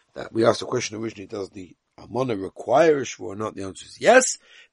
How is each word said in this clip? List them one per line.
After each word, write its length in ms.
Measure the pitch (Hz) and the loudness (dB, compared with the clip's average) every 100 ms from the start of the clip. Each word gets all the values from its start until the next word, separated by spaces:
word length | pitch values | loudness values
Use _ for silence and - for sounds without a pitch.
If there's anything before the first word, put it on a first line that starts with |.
| _ | _
That 180 | - - | -14 -8
we 120 | 110 | 0
asked 160 | 117 - | 2 2
the 60 | - | -2
question 320 | 127 - 104 | -4 -4 -8
originally, 280 | 113 98 95 | -10 -10 -12
does 220 | 107 92 | -10 -10
the 240 | 101 87 _ _ - | -14 -18 _ _ -20
Amana 400 | 85 110 131 101 | -10 -4 -2 -4
require 640 | 92 - - 131 165 147 | -6 -8 2 4 6 4
a 40 | |
Shvua 180 | 120 - 101 | -2 -10 -12
or 80 | 98 | -8
not? 180 | 110 | -8
The 80 | - | -8
answer 240 | 95 90 - | -12 -12 -18
is 120 | - | 0
yes. 380 | 143 247 254 - _ - - | 6 6 6 -6 _ -20 -18